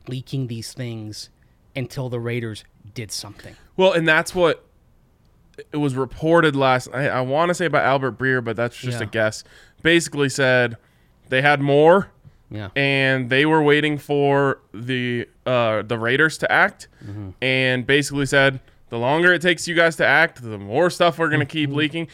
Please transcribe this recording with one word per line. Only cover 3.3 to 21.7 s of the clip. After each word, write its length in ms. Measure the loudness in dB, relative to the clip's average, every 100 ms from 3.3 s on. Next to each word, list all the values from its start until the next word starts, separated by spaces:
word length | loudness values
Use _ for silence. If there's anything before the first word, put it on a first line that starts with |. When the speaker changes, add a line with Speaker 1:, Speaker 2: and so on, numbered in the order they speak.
| -18 -20 -20 -12 2
Speaker 2:
Well, 140 | 2
and 140 | 4 4
that's 280 | 2 2
what 300 | 0 2 0 _ _ _ _ _ _ _ _ _ -20 -10
it 60 | -4
was 160 | -4 -2
reported 580 | -6 -4 2 4 4
last, 340 | 2 2 2 -2
I, 160 | -4 -2
I 120 | -2
wanna 320 | -2 0 0
say 100 | 0
about 200 | 0 0
Albert 340 | 2 0 -2 -2
Breer, 260 | -2 0
but 120 | -2 -4
that's 200 | -4 -4
just 240 | -8 -6
Speaker 1:
Yeah. 40 | -4
Speaker 2:
a 40 |
guess. 320 | 0 0 -2 -18 -20 -20 _
Basically 460 | 2 2 0 -2 -2
said 480 | 0 2 2 0 -4 _ _ _ _ -4
they 120 | 0
had 180 | 2 2
more, 500 | 2 4 6 6 2 _ -20 _ -14
Speaker 1:
Yeah. 180 | -12 -8
Speaker 2:
and 540 | -2 0 2 2 0 0
they 160 | 2
were 180 | 4 4
waiting 360 | 4 4 2 -4
for 640 | -2 0 2 2 0 -2 _
the, 560 | -14 -6 -4 -4 -6 -8 _
uh, 380 | -2 0 0 -2
the 160 | -4 -4
Raiders 400 | 0 2 2 0
to 120 | 0
act, 380 | 2 2 -2 -20 _
Speaker 1:
Mm-hmm. 260 | -14 -12 -12 -6
Speaker 2:
and 440 | -2 0 0 -2 2
basically 380 | 0 0 -4 0
said, 340 | 2 2 0 _ _ -12
"The 100 | -4
longer 340 | -2 2 2
it 80 | 2
takes 260 | 0 -2 -2
you 60 |
guys 220 | 2 0 2
to 100 | 2
act, 360 | 4 2 -2
the 140 | -12 -10
more 300 | -4 0 0
stuff 280 | 2 0 2
we're 100 | -2
gonna 160 | 0
keep 240 | -2 -4 -2